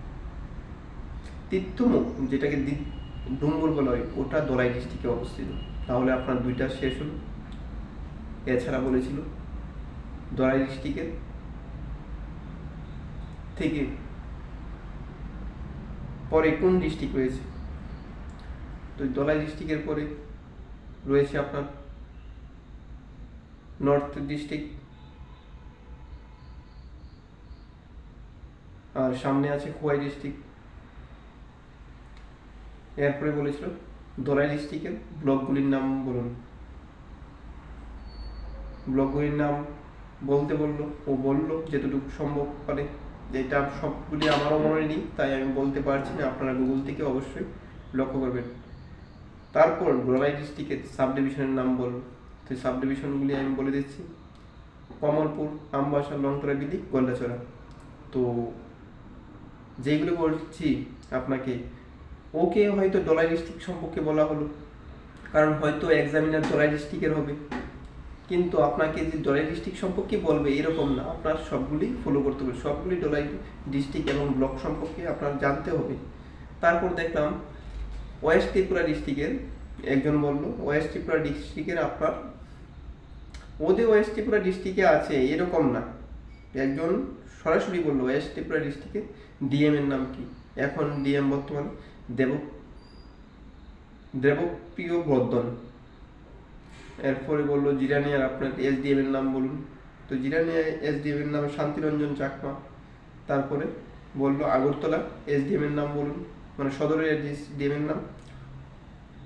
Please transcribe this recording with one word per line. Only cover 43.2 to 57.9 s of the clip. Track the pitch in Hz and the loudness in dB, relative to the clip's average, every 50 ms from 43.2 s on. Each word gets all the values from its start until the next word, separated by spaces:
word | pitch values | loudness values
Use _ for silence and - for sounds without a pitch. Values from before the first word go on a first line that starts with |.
| - - - 131 127 | -10 -4 -2 -2 0
এটা | 131 143 139 139 139 - - | 2 2 2 2 0 -2 -2
সবগুলি | - 143 139 - - - 151 151 156 151 147 | -4 -4 -4 -4 -6 -6 -2 2 4 4 4
আমারও | 143 143 147 156 151 151 | 4 4 4 4 4 6
মনে | 151 156 156 156 151 | 4 4 4 2 2
নেই, | 156 180 - - - | 0 -2 -4 -4 -2
তাই | - 139 135 135 | 0 0 2 2
আমি | 131 135 135 131 139 | 2 0 0 2 2
বলতে | 135 139 135 143 139 | 2 2 2 2 2
পারছি | 139 139 139 - - 127 - | 2 2 2 0 -2 -2 -2
না, | 143 131 | 0 -2
আপনারা | 127 - 135 131 127 131 | 0 0 -2 0 2 2
Google | 131 127 135 135 139 143 | 2 4 2 2 0 -2
থেকে | 143 151 156 139 127 | -2 -2 0 0 0
অবশ্যই | 135 139 - - - - - - - - - - - - - - 131 | 0 -2 -4 -6 -6 -6 -6 -8 -12 -14 -16 -16 -16 -14 -4 0 0
লক্ষ্য | 135 - - 135 131 | 0 2 0 0 0
করবেন। | 123 123 120 117 - - - - - - - - - - - - - - - - - - - - - - | 0 0 -2 -4 -4 -8 -12 -14 -16 -16 -16 -16 -16 -16 -16 -16 -18 -18 -18 -18 -18 -18 -18 -18 0 8
তারপর | 151 160 165 160 - 185 160 135 127 123 127 | 8 8 8 8 4 4 4 4 4 6 4
দলাই | 127 131 143 143 143 143 | 6 6 6 4 2 0
ডিস্ট্রিক্টের | - - - - 139 - 139 127 - - - | -4 -6 -6 -8 -4 -4 -4 -4 -4 -8 0
সাবডিভিশনের | - 135 131 135 139 135 135 135 147 135 135 135 131 | 0 2 2 4 2 2 2 2 0 0 2 2 2
নাম | 127 127 127 127 | 2 2 2 2
বলল, | 123 123 120 123 127 - - - - - - - - | 2 0 -2 -4 -8 -10 -14 -18 -18 -18 -18 -18 -8
তো | - 135 123 - | -6 -6 -2 0
সাবডিভিশনগুলি | 127 127 127 135 135 139 135 - 139 139 139 135 139 139 139 | 0 0 2 2 0 0 0 0 -2 0 2 2 2 2 2
আমি | 135 135 135 127 | 2 0 0 2
বলে | 135 139 135 | 2 2 2
দিচ্ছি, | 139 139 - - - - - - - - - - - - - - - - - - - - - - - | 0 -2 -2 -6 -12 -14 -14 -14 -16 -18 -20 -20 -20 -20 -20 -20 -20 -20 -20 -20 -20 -18 -18 -8 0
কমলপুর, | - 151 147 156 156 151 - - 151 147 - - - - - 139 | 2 4 4 4 4 2 0 -2 -4 -4 -4 -8 -8 -2 0 0
আমবাসা, | 139 143 147 143 143 143 147 139 139 | 2 4 2 2 2 0 -2 0 2
লংতরা, | 139 139 143 - 139 143 139 | 2 2 2 0 0 0 0
বিদি, | 147 147 180 190 - - - | 0 -2 -4 -4 -4 0 2
গন্ডাছড়া। | 131 127 127 120 - 123 120 120 - - - - - - - - - - - | 4 4 4 2 0 -2 -4 -4 -6 -8 -12 -14 -18 -18 -18 -18 -18 -18 -18